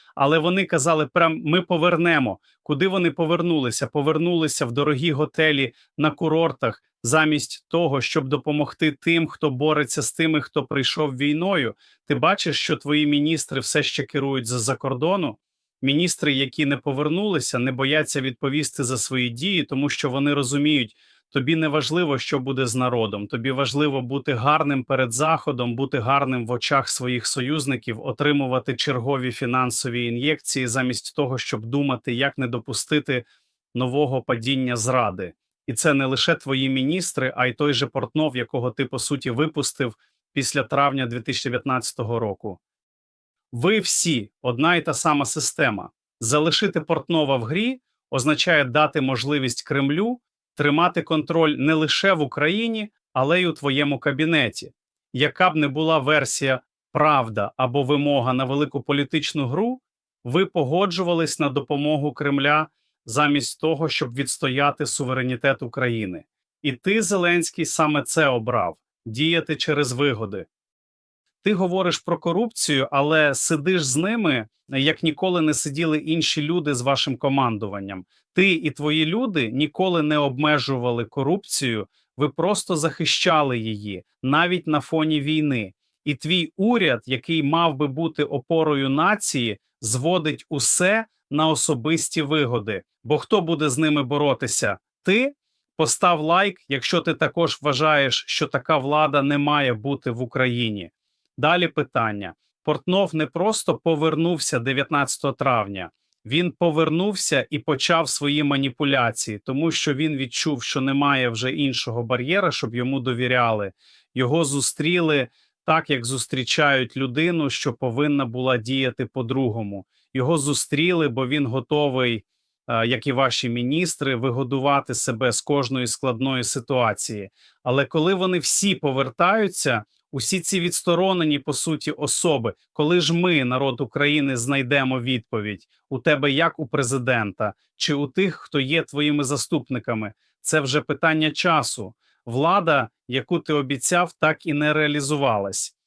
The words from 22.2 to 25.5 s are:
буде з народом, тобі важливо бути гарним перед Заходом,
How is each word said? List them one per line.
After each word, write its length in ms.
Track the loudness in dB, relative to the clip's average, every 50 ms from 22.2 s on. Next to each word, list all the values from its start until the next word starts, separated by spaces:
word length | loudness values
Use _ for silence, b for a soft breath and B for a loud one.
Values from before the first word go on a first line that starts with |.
| -2 -2 -4 -2
буде 280 | -2 -2 -2 -2 -2
з 80 | -2 0
народом, 520 | 0 0 0 0 0 0 0 -2 -6 -8
тобі 240 | -6 -6 -4 -4 -2
важливо 520 | -2 -2 -2 -2 0 0 0 0 0 -2 -4
бути 320 | -4 -4 -4 -2 -2 -2
гарним 500 | 0 2 2 2 2 2 0 0 -2 -2
перед 280 | -2 0 0 0 0 0
Заходом, 640 | -2 0 0 0 0 -2 -4